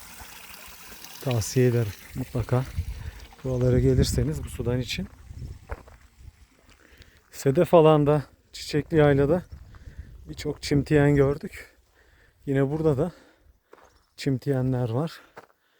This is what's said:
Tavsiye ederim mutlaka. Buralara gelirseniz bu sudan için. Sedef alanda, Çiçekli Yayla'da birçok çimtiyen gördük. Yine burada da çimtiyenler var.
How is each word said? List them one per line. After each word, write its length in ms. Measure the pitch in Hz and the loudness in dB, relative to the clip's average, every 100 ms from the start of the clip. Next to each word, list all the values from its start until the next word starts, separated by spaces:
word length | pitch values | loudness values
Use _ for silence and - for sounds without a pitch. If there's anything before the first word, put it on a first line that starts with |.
| - - - - - - - - - - - - | -20 -20 -20 -20 -20 -20 -20 -20 -20 -20 -20 -10
Tavsiye 460 | 135 117 - 131 123 | -4 -4 -2 2 2
ederim 240 | 120 104 - - 135 | 2 -2 -8 -14 -12
mutlaka. 480 | 127 127 - 123 131 - - - - - - - | -8 -6 -2 -2 -2 -8 -8 -10 -12 -16 -20 -12
Buralara 360 | 131 127 127 123 | -6 0 2 2
gelirseniz 640 | 131 127 - - 127 147 | 4 2 2 0 -2 -4
bu 60 | - | -10
sudan 300 | - 120 127 | -8 -4 -4
için. 280 | 120 - 190 - - - - - - - - - _ _ - - _ _ _ _ _ - - _ _ | -4 -8 -10 -14 -20 -16 -16 -16 -16 -16 -18 -20 _ _ -20 -20 _ _ _ _ _ -20 -20 _ _
Sedef 420 | - 139 139 160 | -6 0 2 4
alanda, 500 | 175 156 151 147 151 - _ _ | 6 8 6 4 0 -2 _ _
Çiçekli 440 | - - 151 - 160 | -16 -6 -6 0 4
Yayla'da 460 | 147 139 143 180 - - - - - - - - - | 4 4 2 0 -4 -18 -20 -20 -20 -18 -18 -18 -18
birçok 320 | - 151 - | -12 -10 -8
çimtiyen 540 | - 147 - 151 143 143 | -2 0 2 4 4 4
gördük. 600 | 139 143 - - - _ _ _ _ _ _ _ 143 | 2 -2 -10 -16 -20 _ _ _ _ _ _ _ -2
Yine 240 | 135 135 | 0 0
burada 280 | 156 156 131 | 0 0 0
da 140 | 170 - _ _ _ _ _ - _ _ _ - | -2 -6 _ _ _ _ _ -20 _ _ _ -8
çimtiyenler 720 | 143 127 143 131 127 127 120 | -4 -2 -2 -2 -2 -2 -2
var. 320 | 120 165 - - - - _ _ | -4 -6 -10 -20 -20 -20 _ _